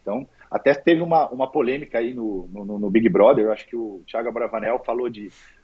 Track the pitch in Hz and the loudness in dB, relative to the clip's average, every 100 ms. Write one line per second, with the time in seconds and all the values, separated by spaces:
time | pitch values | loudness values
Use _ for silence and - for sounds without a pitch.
0 | 98 117 143 _ - - 139 143 170 165 | -8 -8 -8 _ -8 0 2 2 4 2
1 | 170 160 135 127 131 151 123 139 147 117 | 4 2 0 -2 -2 0 0 -2 -4 -4
2 | 117 127 107 95 87 101 101 101 104 110 | -4 -4 -6 -6 -10 -12 -10 -6 0 2
3 | 113 98 110 139 107 107 - 117 110 95 | 4 6 6 6 2 -2 -6 -8 -8 -12
4 | - 113 117 113 117 113 107 123 - 120 | -10 -6 -6 -6 -6 -4 -4 -4 -4 -4
5 | 123 107 98 _ - _ | -4 -8 -16 _ -20 _